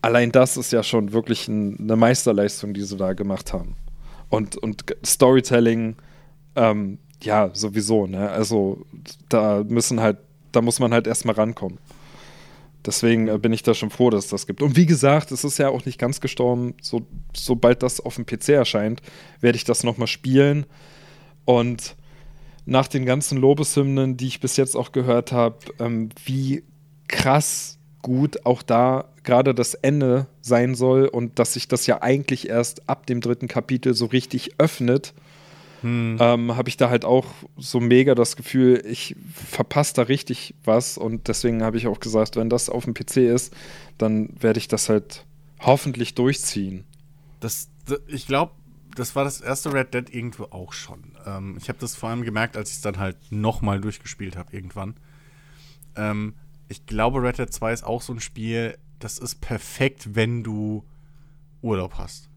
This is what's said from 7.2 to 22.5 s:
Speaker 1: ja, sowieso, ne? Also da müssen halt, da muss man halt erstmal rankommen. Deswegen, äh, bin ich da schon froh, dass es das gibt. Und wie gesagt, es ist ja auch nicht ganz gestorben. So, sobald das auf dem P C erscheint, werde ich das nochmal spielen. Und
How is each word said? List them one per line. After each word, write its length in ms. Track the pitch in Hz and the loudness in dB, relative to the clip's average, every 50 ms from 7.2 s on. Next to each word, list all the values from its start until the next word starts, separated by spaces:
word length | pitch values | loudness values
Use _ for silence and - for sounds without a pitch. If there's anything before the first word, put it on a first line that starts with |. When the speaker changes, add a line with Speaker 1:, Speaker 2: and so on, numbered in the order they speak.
| - | -4
Speaker 1:
ja, 260 | 110 107 107 104 92 92 | 0 2 2 2 2 0
sowieso, 520 | 98 104 107 98 110 104 101 113 110 101 | -4 -6 -4 -2 -2 0 2 2 2 2
ne? 220 | 92 95 92 101 104 | 0 -2 -4 -4 -2
Also 540 | 92 107 110 - 117 107 98 95 98 - - - - - - - - _ - _ | -2 -2 -2 0 2 0 0 0 -2 -6 -10 -20 -20 -20 -20 -20 -20 _ -6 _
da 340 | - 113 107 107 104 101 107 | 0 2 4 4 2 2 0
müssen 340 | 107 120 117 113 - 131 113 | 0 0 0 0 0 0 2
halt, 180 | 110 110 104 - - _ _ _ _ - - | 2 2 2 0 -6 _ _ _ _ 0 0
da 80 | 123 | 2
muss 180 | 113 120 117 - | 2 2 0 2
man 140 | 131 117 117 | 0 2 2
halt 140 | 117 113 | 2 2
erstmal 280 | 113 113 - - 120 107 | 2 -4 -2 -2 -2 0
rankommen. 420 | 104 107 110 113 - 101 95 90 - - - - - - - - - - - - - - - - - - - - - - | 2 0 0 0 -6 -8 -10 -10 -12 -20 -20 -20 -20 -20 -20 -20 -20 -20 -20 -20 -20 -20 -20 -20 -20 -20 -20 -20 -10 -8
Deswegen, 420 | - 101 - - 117 113 113 113 110 | -6 -4 2 4 4 4 4 4 2
äh, 100 | 107 107 | 0 0
bin 140 | 104 117 113 | 2 0 0
ich 80 | 107 - | 2 2
da 100 | - 113 | 2 2
schon 160 | - - 104 | 2 0 -6
froh, 200 | - - 123 123 | 0 4 4 4
dass 140 | 110 101 95 | 4 2 0
es 40 | - | -2
das 160 | - 98 - | -6 -8 -6
gibt. 140 | - 98 - | -8 -4 -2
Und 160 | 143 147 127 | 0 2 6
wie 80 | 147 180 | 6 6
gesagt, 480 | 156 170 131 127 139 143 156 143 - 135 | 6 6 4 6 4 4 4 2 -2 -8
es 100 | 123 - | -4 -4
ist 160 | 147 135 - | -4 0 0
ja 100 | 143 135 | 0 0
auch 160 | 127 123 - | 0 -2 -4
nicht 120 | 135 123 - | -6 -6 -2
ganz 220 | - 123 - - | -2 -2 -2 -4
gestorben. 540 | - 135 - - 127 123 123 123 123 120 123 - - | -6 -8 -2 0 0 2 2 0 -2 -6 -8 -10 -12
So, 240 | - - 117 117 - - - - - - | -6 -6 -6 -6 -6 -14 -14 -14 -12 -10
sobald 480 | - - - 127 120 - 120 123 - 127 | -10 -2 -2 0 4 6 6 6 6 2
das 160 | 127 - - | -2 -2 -4
auf 160 | - 117 - | -8 -8 -8
dem 100 | - 117 | -8 -8
P 120 | - - 110 | -8 -8 -6
C 140 | - - 147 | 2 4 4
erscheint, 480 | 143 123 - - 110 104 107 117 - - - - - - - - - | 4 4 2 0 0 0 0 -2 -4 -10 -20 -20 -20 -20 -20 -12 2
werde 160 | - 120 117 | 4 4 4
ich 80 | 113 - | 4 0
das 200 | - 120 - - | 0 0 0 0
nochmal 220 | 120 113 120 117 | -2 -2 -2 -2
spielen. 600 | 110 - - - 131 131 135 139 143 143 147 143 - - - - - - - - - - - - - - - _ | -4 -4 -6 -2 2 4 4 4 4 0 0 -4 -8 -14 -20 -20 -20 -20 -20 -20 -20 -20 -20 -20 -20 -20 -10 _
Und 500 | - 123 120 117 120 120 113 - - - - - - - - - - - - - - | 2 4 4 4 0 -4 -6 -10 -16 -16 -18 -20 -20 -20 -20 -20 -20 -20 -20 -20 -20